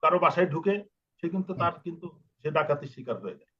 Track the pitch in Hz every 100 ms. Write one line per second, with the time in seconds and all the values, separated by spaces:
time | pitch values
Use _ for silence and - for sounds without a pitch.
0 | 156 175 165 - 180 147 196 208 202 _
1 | _ _ 170 185 185 185 170 165 - 170
2 | 175 - _ _ 151 151 151 143 135 -
3 | - 107 98 - _ _